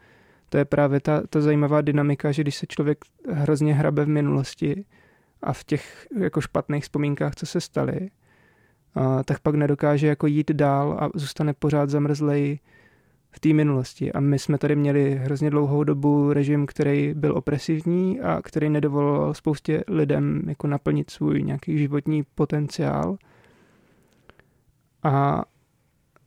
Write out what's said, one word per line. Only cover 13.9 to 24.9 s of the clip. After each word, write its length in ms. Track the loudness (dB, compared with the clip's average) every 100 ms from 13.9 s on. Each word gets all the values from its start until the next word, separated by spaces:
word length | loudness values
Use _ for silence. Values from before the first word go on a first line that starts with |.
| -6 -4
A 60 | 0
my 200 | 2 2
jsme 180 | 0 0
tady 180 | 2 2
měli 400 | 2 4 2 0
hrozně 340 | -2 0 0
dlouhou 340 | 2 2 2
dobu 500 | 0 2 2 4 4
režim, 320 | 2 2 0 0
který 480 | 0 0 2 0
byl 240 | 0 0 0
opresivní 840 | -2 -2 -2 -2 0 0 0 0
a 200 | -2 -2
který 260 | -4 -2 0
nedovoloval 640 | 2 0 0 0 0 0
spoustě 500 | -2 -4 -4 -2 -4 -2
lidem 540 | 0 0 0 0 -2 -4
jako 200 | -4 -4
naplnit 420 | -2 -2 -2 -2
svůj 340 | -4 -2 0
nějaký 340 | -2 -4 -2 -2
životní 460 | 0 -2 -2 -2 -4 -4
potenciál. 800 | -2 -2 -4 -4 -2 -2 -2 -6 _ _ _ _ _ _ _ _ _ _ _ -20 _ _ _ _ _